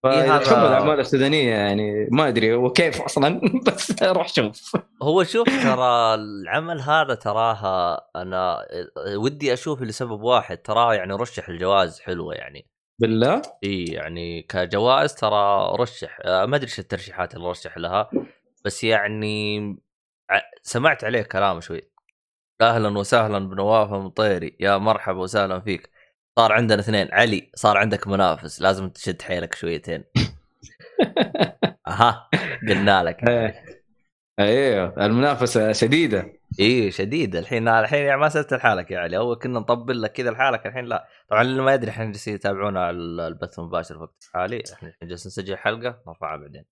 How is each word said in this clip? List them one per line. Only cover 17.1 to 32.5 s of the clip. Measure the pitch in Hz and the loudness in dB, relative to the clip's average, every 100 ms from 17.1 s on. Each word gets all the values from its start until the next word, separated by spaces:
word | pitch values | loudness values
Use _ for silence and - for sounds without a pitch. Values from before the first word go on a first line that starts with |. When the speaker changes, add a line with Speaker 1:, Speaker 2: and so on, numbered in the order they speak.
| - 90 85 | -8 -8 -6
Speaker 1:
اللي | 87 | -8
رشح | 90 - 87 | -8 -12 -10
لها، | 85 95 107 - - _ _ _ 104 | -2 -2 -2 -4 -6 _ _ _ -8
بس | - | -2
يعني | 113 110 104 107 107 107 107 104 104 98 _ _ _ _ _ | 2 2 0 -4 -4 -4 -4 -4 -6 -12 _ _ _ _ _
ع-، | 98 - - | -2 -2 -18
سمعت | - 120 147 143 | -8 0 0 0
عليه | 110 120 | -2 -2
كلام | 104 95 98 85 | -2 0 0 0
شوي. | - 82 _ _ _ _ _ _ _ _ | -6 -12 _ _ _ _ _ _ _ _
أهلًا | 113 117 107 101 | 4 4 0 -2
وسهلًا | 101 120 110 101 95 | 2 2 2 -2 -4
بنواف | 95 101 110 104 | -2 4 4 4
مطيري، | 101 95 - 107 92 82 _ | -2 -6 0 2 2 -2 _
يا | 98 98 | 0 2
مرحباً | 107 110 - 92 | 4 2 0 -4
وسهلًا | 92 110 98 92 | -2 0 0 -2
فيك. | 107 90 - _ _ _ _ - | -4 -6 -8 _ _ _ _ 4
صار | 113 | 6
عندنا | 110 117 104 | 6 4 2
اثنين، | 101 107 92 | 2 0 2
علي، | 98 117 101 - - | 4 4 2 -6 0
صار | 110 101 | 4 4
عندك | 107 104 101 | 2 -2 -2
منافس، | 95 92 78 78 - | 2 2 2 -6 -2
لازم | 92 95 95 | 0 0 -4
تشد | - - 87 | -8 -8 -8
حيلك | - 90 85 - | -6 -6 -6 -6
شويتين. | 85 82 - 82 - - | -6 -6 -6 -10 -2 -2
Speaker 2:
<laughs> | - - _ _ - _ - - - - - - - - 214 - - | -2 -4 _ _ -20 _ -12 -2 -2 0 -2 0 -4 -2 -4 -4 -10
Speaker 1:
أها، | - 117 113 - - - | 2 2 2 -4 -4 -4